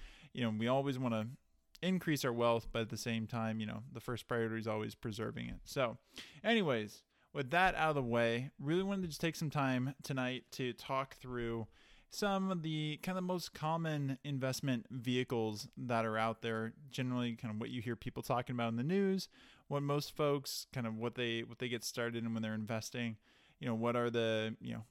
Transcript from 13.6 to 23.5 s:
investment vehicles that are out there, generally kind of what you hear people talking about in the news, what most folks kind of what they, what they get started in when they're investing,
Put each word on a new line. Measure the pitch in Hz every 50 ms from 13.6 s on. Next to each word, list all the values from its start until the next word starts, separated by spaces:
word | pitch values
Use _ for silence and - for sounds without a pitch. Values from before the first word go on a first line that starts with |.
| 156 156 160 165 165 160 151 147 143 135 135 - -
investment | 147 143 131 127 131 127 - - 139 127 117 - -
vehicles | - 131 113 127 123 127 127 - 131 117 110 110 107 104 - - - -
that | 135 120 120 113 113
are | 113 110 110
out | 110 113 110 - -
there, | 117 113 110 113 113 - - 151 135
generally | - - 127 127 127 123 123 120 117
kind | 113 - 117 107
of | 107
what | 117 117
you | 123 123
hear | 107 123 117
people | 110 - 135 - - 120
talking | - 131 120 123 - 127
about | 123 117 113
in | 113
the | 117 123
news, | 151 185 196 196 190 190 190 - - - - - - - - - -
what | 143 143 143
most | 143 143 147 143 - -
folks | - 151 147 143 143 131 - - - - - -
kind | 135 120
of | 113 110
what | 110 117 120 113
they, | 127 123 117 117 117
what | 113 113 117 -
they | 127 123
get | 123 117 -
started | - - - 117 117 117 117 113
in | 117 113
when | 113 110
they're | 110 110
investing, | 110 110 107 113 110 110 - - 123 120 117 110 - _ _ - _ _ -